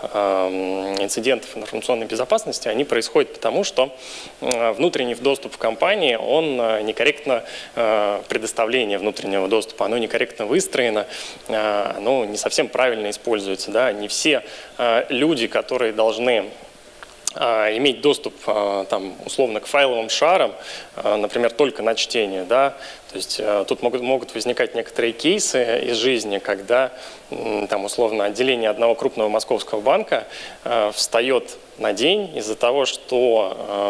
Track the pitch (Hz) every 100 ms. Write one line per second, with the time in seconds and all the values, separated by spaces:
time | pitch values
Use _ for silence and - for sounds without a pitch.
0 | - 104 98 95 92 92 92 95 95 98
1 | 98 - 120 117 - - - 110 117 117
2 | 110 113 127 220 151 - 117 110 143 117
3 | - 156 131 - 113 143 202 - 135 -
4 | - - - - 135 120 117 104 170 127
5 | 123 120 135 135 - - 113 113 175 208
6 | 147 113 - 147 160 127 113 110 107 107
7 | 135 - 135 120 - - - - 113 107
8 | 104 101 - 113 110 - 113 127 104 101
9 | 104 98 98 98 95 110 - - 98 120
10 | 110 - 127 - 107 170 - - 120 107
11 | 101 - - - - 110 107 101 - -
12 | 107 135 104 104 107 - 131 120 127 110
13 | 104 - - 107 98 95 - 107 127 104
14 | 104 - 160 135 - - - - 120 113
15 | 127 143 156 139 113 110 - 127 113 107
16 | 110 110 123 113 98 - - - - -
17 | - - - - 120 110 107 110 143 113
18 | 143 131 107 - - 104 101 101 98 104
19 | 95 90 - - 127 107 - 143 139 117
20 | 110 - 151 185 117 - - - - -
21 | 104 104 104 120 120 - 139 - 110 113
22 | - 117 101 95 90 123 139 - - -
23 | - 92 - - 107 104 - 123 120 127
24 | 123 131 117 117 123 120 117 117 110 -
25 | 117 113 156 202 - 131 117 117 127 113
26 | 123 120 107 101 110 98 98 123 131 -
27 | - - - 127 113 104 101 104 101 -
28 | 113 110 101 104 131 120 110 107 117 113
29 | 131 - 107 107 - 110 - 107 107 185
30 | 214 123 - - - - - 117 104 -
31 | - 117 127 123 - - - - 107 101
32 | 143 208 190 143 107 110 120 139 131 -
33 | - 127 123 113 95 - 104 101 101